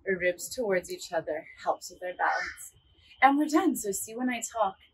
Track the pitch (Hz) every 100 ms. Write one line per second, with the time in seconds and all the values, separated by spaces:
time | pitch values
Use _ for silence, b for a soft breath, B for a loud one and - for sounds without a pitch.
0 | 190 185 180 175 - - 220 185 - 180
1 | - 170 160 156 - - 175 - - 180
2 | 180 180 160 - - - - _ _ b
3 | b b 269 285 302 311 370 - 202 196
4 | - 226 254 233 - 226 196 - _